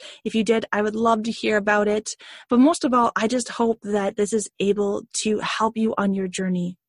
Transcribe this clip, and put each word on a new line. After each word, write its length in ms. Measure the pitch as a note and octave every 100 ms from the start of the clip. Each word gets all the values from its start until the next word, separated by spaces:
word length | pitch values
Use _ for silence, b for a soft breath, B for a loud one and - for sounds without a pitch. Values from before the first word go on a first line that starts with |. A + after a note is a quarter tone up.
| B B
If 100 | A3+
you 100 | A3
did, 220 | G#3 A3+ A3
I 100 | G3+
would 140 | G#3+ G#3+
love 280 | A3+ A3+
to 80 | A3
hear 260 | A3 A3+ G#3+
about 300 | G#3 G#3 G#3
it. 280 | G#3 - - B B -
But 100 | B3
most 260 | C4+ E4+ C#4+
of 80 |
all, 180 | B3 A#3 -
I 120 | A3
just 220 | B3 A#3
hope 320 | - A#3 A3+
that 320 | G3+ G#3 G3 G#3+
this 180 | G#3
is 160 | A3+ G#3 -
able 440 | G3 G3+ G3+ G#3 A3 -
to 240 | G#3+ G#3+
help 380 | - - A3+ A3+
you 160 | A3 -
on 160 | G3+
your 140 | G3 F#3+
journey 500 | F#3 F#3 F3+ F3 F3+